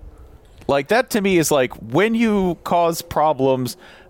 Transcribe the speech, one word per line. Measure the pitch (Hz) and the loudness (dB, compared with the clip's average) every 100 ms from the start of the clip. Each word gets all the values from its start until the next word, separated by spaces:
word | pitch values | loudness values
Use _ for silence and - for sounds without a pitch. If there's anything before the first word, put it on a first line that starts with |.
| - - - - - - - | -20 -20 -20 -20 -20 -12 -2
Like, | 139 135 | -2 0
that | 226 254 | 0 0
to | 214 | -2
me | 196 180 | 2 2
is | 151 | 2
like, | 147 127 | 2 0
when | - 107 135 214 226 | -4 -4 0 0 0
you | 226 208 185 165 | 0 0 0 -4
cause | - 175 170 170 | -2 0 0 -2
problems | - - 151 131 135 131 123 - - - - | -6 0 0 2 0 0 -2 -10 -18 -20 -20